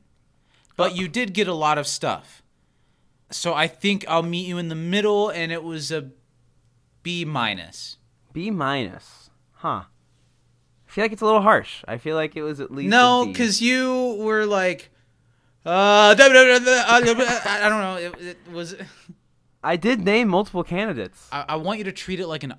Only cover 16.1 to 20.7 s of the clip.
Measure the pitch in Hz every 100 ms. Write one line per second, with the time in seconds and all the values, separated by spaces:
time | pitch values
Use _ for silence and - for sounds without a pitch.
16.1 | 214 277 262 254 254 247 247 214 240 240
17.1 | 233 240 233 202 208 214 214 190 185 175
18.1 | - 175 175 175 170 170 196 196 - -
19.1 | - _ _ _ _ 156 175 220 247 185
20.1 | 220 220 180 214 180 -